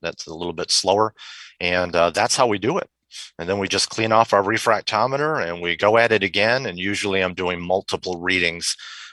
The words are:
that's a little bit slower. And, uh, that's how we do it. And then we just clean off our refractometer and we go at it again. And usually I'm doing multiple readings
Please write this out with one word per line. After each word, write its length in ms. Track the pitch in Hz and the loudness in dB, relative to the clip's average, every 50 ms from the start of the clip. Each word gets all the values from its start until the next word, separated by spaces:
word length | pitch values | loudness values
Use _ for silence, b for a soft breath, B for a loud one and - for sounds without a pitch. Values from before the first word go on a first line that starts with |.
that's 260 | 80 82 - - - | -10 -10 -10 -10 -12
a 60 | 78 80 | -14 -10
little 200 | 82 87 87 82 | -8 -8 -6 -6
bit 180 | 80 87 - | -6 -4 -2
slower. 420 | - - - 95 98 104 107 113 - B B B B B B B B B | -2 0 2 2 4 4 4 2 0 B B B B B B B B B
And, 360 | 90 87 90 90 90 87 85 | -2 0 0 0 0 0 2
uh, 160 | 85 85 87 | 2 2 4
that's 240 | 80 101 107 - - | 4 2 0 2 2
how 100 | - 131 | 2 2
we 100 | 117 104 | 2 2
do 200 | 98 95 123 170 | 0 0 -2 -2
it. 120 | 202 - - _ _ _ _ B B B B B | -2 -4 -8 _ _ _ _ B B B B B
And 100 | - 85 87 | -8 -4 -2
then 100 | 98 101 | -2 -2
we 80 | 98 | -2
just 220 | 95 98 95 - - | -2 -2 -2 -2 -2
clean 220 | - - 110 110 110 | -2 -2 0 2 4
off 200 | 110 113 - 107 | 4 4 4 4
our 100 | 101 98 | 2 2
refractometer 1000 | 98 113 110 - 117 107 101 - - 113 104 113 123 131 139 147 156 156 135 92 | 2 0 0 2 2 0 0 0 -2 0 0 0 0 -2 -2 -2 -2 -2 -2 -4
and 160 | 85 87 87 | -4 -6 -4
we 140 | 87 87 87 | -4 -4 0
go 220 | - 101 104 110 | 2 4 6 6
at 140 | 113 117 117 113 | 6 6 6 4
it 100 | 101 95 | 2 2
again. 420 | 95 82 101 104 113 123 135 135 | 0 0 2 2 2 2 0 -2
And 140 | 107 87 90 | -6 -6 -6
usually 420 | 92 101 101 - - 101 98 95 | -4 -4 -4 -4 -2 -2 0 0
I'm 120 | 92 92 87 | 0 -2 -2
doing 260 | 90 92 90 90 87 | -4 -4 -4 -4 -4
multiple 580 | 87 87 92 98 - - 101 87 - 92 90 85 | -2 -2 -2 -2 -2 -4 -6 -6 -4 -6 -6 -4
readings 540 | 87 92 92 90 87 85 82 85 85 - - B B B B B B B | -2 0 0 2 0 0 -2 -4 -6 -6 -8 B B B B B B B